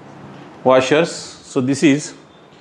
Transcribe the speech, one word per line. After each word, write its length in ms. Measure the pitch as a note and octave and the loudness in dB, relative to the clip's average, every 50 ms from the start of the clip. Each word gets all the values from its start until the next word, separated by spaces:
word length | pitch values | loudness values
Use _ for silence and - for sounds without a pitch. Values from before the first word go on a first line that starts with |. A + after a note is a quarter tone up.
| - - - - - - - - - - - - - | -20 -20 -20 -20 -20 -20 -20 -20 -20 -20 -14 -4 0
washers, 480 | B2 C3 C3 B2+ - D3+ D3+ E3+ E3 | 2 2 4 2 2 0 0 0 -2
so 500 | - - - - - - - - - C#3+ | -4 -12 -16 -18 -20 -20 -16 -10 -6 -4
this 200 | B2+ C3 C#3 C3 | -4 -4 -2 0
is, 320 | - D3+ C3+ D3+ - - - - - - - - - - - - | 2 2 2 0 -2 -10 -18 -20 -20 -20 -20 -20 -20 -20 -20 -20